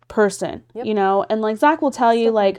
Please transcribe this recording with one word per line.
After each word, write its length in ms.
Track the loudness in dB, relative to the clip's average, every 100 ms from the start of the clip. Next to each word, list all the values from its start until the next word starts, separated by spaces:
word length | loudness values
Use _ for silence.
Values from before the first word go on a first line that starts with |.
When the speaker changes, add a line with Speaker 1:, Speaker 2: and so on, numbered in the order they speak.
| -6
Speaker 1:
person, 540 | 0 0 0 -8 -10 -14
Speaker 2:
Yep. 100 | -10
Speaker 1:
you 80 | -4
know? 320 | -2 0 0 0
And, 100 | -2
like, 160 | -4 0
Zach 240 | 2 2
will 100 | -2
tell 220 | 0 2
you, 120 | 2 2
Speaker 2:
Step 80 |
Speaker 1:
like, 200 | 2 0